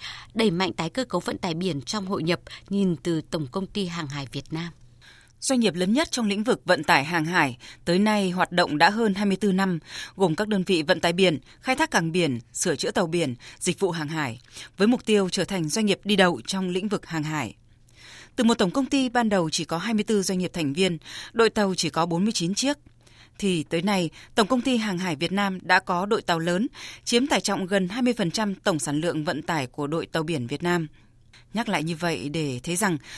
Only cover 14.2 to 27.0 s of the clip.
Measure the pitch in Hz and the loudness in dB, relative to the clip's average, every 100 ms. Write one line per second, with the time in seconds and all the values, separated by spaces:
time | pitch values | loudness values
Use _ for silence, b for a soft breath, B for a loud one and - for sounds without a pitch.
14.2 | 139 110 - B B - 208 247 - 208 | -6 -8 -14 B B 0 2 2 2 2
15.2 | 185 - 165 196 156 220 214 180 196 202 | 2 -2 -2 -2 -2 0 2 0 2 4
16.2 | 185 135 - 190 185 180 208 190 - 165 | 4 2 -4 -4 -2 -2 -2 -4 -4 -6
17.2 | 151 156 113 - - - - B B B | -4 -4 -6 -10 -20 -20 -20 B B B
18.2 | B - 226 226 196 277 254 277 254 240 | B 0 2 4 2 0 0 0 2 2
19.2 | 226 202 160 165 160 165 202 220 214 214 | 2 2 2 -2 -4 -4 -2 -2 0 0
20.2 | 185 190 175 185 147 143 190 165 B B | 0 -2 -2 -2 -2 0 0 -2 B B
21.2 | B 226 220 226 202 180 165 160 170 170 | B 2 2 2 0 0 -2 0 0 0
22.2 | 208 - 170 202 262 285 - - b b | 0 0 -2 -2 -2 -2 -8 -20 b b
23.2 | b b 202 175 143 165 190 220 160 - | b b -2 -2 -2 -2 0 0 0 -4
24.2 | B - 202 254 269 247 214 175 185 143 | B 0 2 2 2 0 0 -2 -2 -2
25.2 | 165 190 196 185 165 185 - 180 202 208 | -2 0 -2 -2 2 2 2 -2 0 0
26.2 | - 165 165 180 269 - B B | 2 0 2 0 0 -4 B B